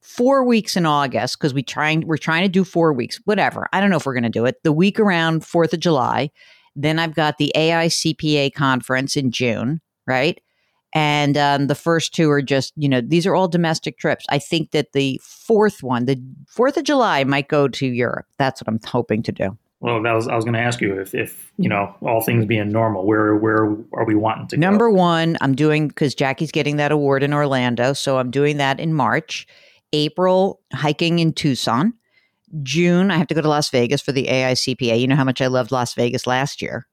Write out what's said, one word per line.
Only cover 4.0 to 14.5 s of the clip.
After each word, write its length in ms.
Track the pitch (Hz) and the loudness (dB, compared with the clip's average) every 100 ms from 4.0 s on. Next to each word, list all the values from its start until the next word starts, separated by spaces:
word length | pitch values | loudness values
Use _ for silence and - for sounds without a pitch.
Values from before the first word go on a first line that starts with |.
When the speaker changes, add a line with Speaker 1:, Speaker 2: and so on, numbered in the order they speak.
| 139 | 0
Speaker 1:
we're 80 | |
gonna 160 | 127 117 | -2 -2
do 160 | 113 120 | 0 -2
it. 160 | 127 | 0
The 100 | 165 | 0
week 260 | 151 196 202 | 2 2 2
around 460 | 208 170 165 160 - | 2 2 0 -2 -2
fourth 280 | 170 160 | 0 0
of 60 | 175 | 0
July. 520 | 175 147 117 117 143 _ - - _ - | 0 2 2 0 -4 _ -20 -20 _ -6
Then 240 | 147 160 | -2 0
I've 160 | 165 156 | -2 0
got 220 | 151 147 | -2 0
the 140 | 147 - | -2 0
A 180 | 160 | 2
I 140 | 165 170 | 2 0
C 260 | - 165 | 0 -2
P 220 | 156 156 147 | -2 0 0
A 120 | 139 | 0
conference 680 | - 139 127 - 131 135 147 | 0 0 0 -2 -4 -2 -2
in 160 | 131 | -2
June, 480 | - 123 104 113 160 _ _ - | -2 -2 -2 -4 -6 _ _ -4
right? 360 | 127 143 214 _ _ _ _ _ | 0 0 -4 _ _ _ _ _
And, 460 | 156 151 147 143 147 | -2 0 2 2 2
um, 300 | 143 143 139 | 2 2 0
the 80 | 143 | -2
first 380 | 165 165 - | 0 0 -2
two 160 | - 156 | 0 2
are 120 | 143 | 2
just, 320 | 131 139 - - | 2 0 -2 -4
you 140 | 143 | 0
know, 100 | 127 | 0
these 260 | 120 170 180 | 2 0 2
are 100 | 165 | 2
all 120 | 185 | 2
domestic 500 | 170 170 160 - - | 0 0 -2 -6 -4
trips. 260 | 160 131 - | -4 -2 -2
I 100 | 143 | -4
think 320 | - | -2